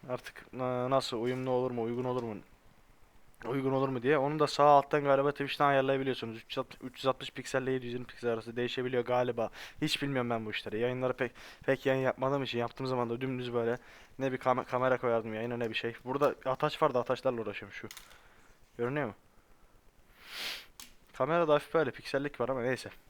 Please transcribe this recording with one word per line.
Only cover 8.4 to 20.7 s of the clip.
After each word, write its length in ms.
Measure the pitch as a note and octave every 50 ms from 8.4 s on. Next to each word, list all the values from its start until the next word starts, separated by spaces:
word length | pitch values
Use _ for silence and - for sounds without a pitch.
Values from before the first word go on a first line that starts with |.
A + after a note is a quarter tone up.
| A2 - A2+
değişebiliyor 500 | A#2+ A#2+ A#2+ - - B2+ B2 B2+ B2 A#2+
galiba. 440 | A#2 B2 B2 B2 B2 A#2+ A#2 A2+ G#2+ - - - - - -
Hiç 200 | D3 D3+ - -
bilmiyorum 280 | - C#3+ C#3 C3 B2 A#2+
ben 160 | A#2+ A2+ A2
bu 60 | G#2+
işleri. 280 | G#2 - - A2 G2+ G#2+
Yayınları 340 | A#2 B2 B2+ B2+ B2+ B2+ B2
pek, 180 | - C3+ A#2+ - - - - - - -
pek 200 | - C3+ C3 -
yayın 160 | C#3 C3+ C3
yapmadığım 420 | C3 C3 - - B2+ C3 C#3 C#3+ C3
için, 160 | A2+ - A#2+
yaptığım 280 | A#2 A#2+ - - C3+ C3
zaman 220 | C3 B2+ A#2+ A#2
da 120 | A#2 A#2
dümdüz 320 | C3 C3 C3 B2+ B2 B2 A#2+
böyle 240 | A#2+ A#2 A#2 A#2+ B2 - - - - - - - -
ne 120 | C3 C3+
bir 60 | B2+ B2+
kam-, 280 | - C3 B2+ B2+ A#2
kamera 320 | - - B2+ B2+ C3 B2+ A#2+
koyardım 360 | - B2 A#2 A#2 G#2+ A2+ A2
yayına 240 | A2 A2+ A#2+ B2 A#2+
ne 120 | A#2+ A2+
bir 60 | A2+
şey. 200 | - - A#2 A#2 - -
Burada 300 | B2 B2+ C#3 D3 C#3 - - -
ataç 360 | C3 C3 - - D3+ - -
vardı, 180 | D#3+ D3+ B2+ B2
ataçlarla 420 | A#2+ - C3 A#2+ - C3 B2+ A#2
uğraşıyorum 340 | A2+ G#2 G2+ - - G2 -
şu. 120 | - - - - - - - - - - - - - - - - _ - _ _ -
Görünüyor 300 | A#2+ A#2+ C3+ D3+ C#3+ A2+
mu? 60 | G2 - _ _ _ - _ _ - _ - - _ - _ - _ _ - - - - - - - - - - - - - -